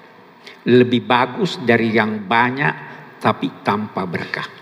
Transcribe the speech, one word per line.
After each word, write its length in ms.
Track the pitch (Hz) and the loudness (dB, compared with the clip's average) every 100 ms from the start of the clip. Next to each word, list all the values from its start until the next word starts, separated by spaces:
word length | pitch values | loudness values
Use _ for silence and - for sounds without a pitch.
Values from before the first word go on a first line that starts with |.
| - - - - - - 127 | -20 -20 -20 -20 -20 -6 4
lebih 380 | 123 123 120 104 | 6 6 2 2
bagus 540 | 123 127 123 180 - | 2 2 -2 -4 -2
dari 300 | 117 117 113 | 0 2 2
yang 320 | 113 107 107 | 0 0 -4
banyak 500 | 95 117 123 131 151 - - - - - | -2 2 2 0 -2 -4 -12 -20 -20 -4
tapi 420 | 113 - - - - | -2 -2 -6 -6 -4
tanpa 420 | 104 107 95 95 | -4 -4 -6 -6
berkah. 400 | 95 - - - - | -6 -8 -10 -10 -16